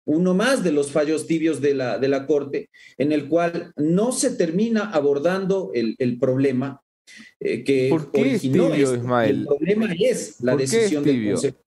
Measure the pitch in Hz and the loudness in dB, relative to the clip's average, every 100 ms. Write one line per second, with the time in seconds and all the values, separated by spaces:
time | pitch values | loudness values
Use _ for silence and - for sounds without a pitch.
0 | - 156 185 185 240 262 180 147 139 156 | -2 2 2 2 2 2 2 0 0 0
1 | 151 156 - 160 160 139 143 135 123 104 | 0 -2 -2 0 0 0 0 0 -2 -2
2 | 135 135 135 147 143 - - _ - - | 0 -2 0 0 0 -8 -10 _ -20 -4
3 | 143 151 135 165 170 170 - - 151 180 | 0 0 0 0 0 -4 -10 -4 0 2
4 | 233 - 269 131 143 170 226 220 202 160 | 2 0 -2 0 0 0 0 0 0 0
5 | 143 143 160 190 190 190 175 120 113 - | 2 2 0 0 0 -2 -2 -4 -4 -2
6 | 123 120 131 131 135 127 135 131 _ _ | -4 0 0 2 0 0 -4 -10 _ _
7 | _ - - _ - 101 127 135 131 160 | _ -20 -20 _ -6 -4 0 0 2 0
8 | 151 - 247 233 135 135 170 151 135 123 | 0 0 2 0 0 2 2 2 0 0
9 | 123 123 113 135 - 143 165 214 214 170 | 0 2 2 0 -2 -2 0 0 0 0
10 | 247 196 - - 123 139 131 226 214 147 | 0 0 -6 -6 -2 0 0 0 2 2
11 | 143 127 104 92 101 - | 2 0 0 0 -2 -6